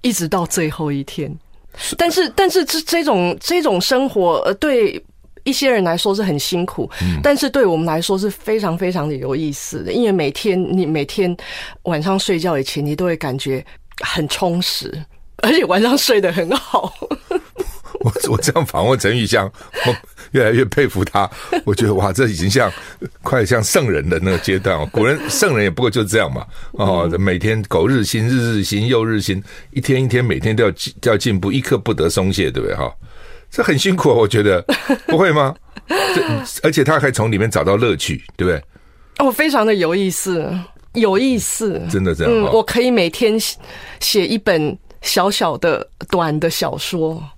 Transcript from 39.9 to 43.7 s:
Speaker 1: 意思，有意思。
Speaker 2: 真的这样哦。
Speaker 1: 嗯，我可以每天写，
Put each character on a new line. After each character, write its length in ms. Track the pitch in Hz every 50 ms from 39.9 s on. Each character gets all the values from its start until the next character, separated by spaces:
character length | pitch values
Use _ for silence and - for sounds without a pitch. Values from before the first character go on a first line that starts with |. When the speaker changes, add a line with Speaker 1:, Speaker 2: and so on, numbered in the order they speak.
| 170
Speaker 1:
意 120 | 196 196 185
思， 480 | 175 - - 190 180 165 151 143 170 185 175 - - - - - -
有 240 | 233 220 202 185 196
意 220 | 254 269 254 220
思。 420 | - - - - 220 208 170 160 170 165
Speaker 2:
真 140 | 165 98 92
的 100 | 92 82
这 120 | 76 82
样 60 | -
哦。 200 | 240 220 208 190
Speaker 1:
嗯， 20 | -
我 80 | 226
可 180 | 220 - - 240
以 120 | 247 254
每 180 | 247 220 180 170
天 300 | 160 - 247 220 214 226
写， 180 | 208 - - - - -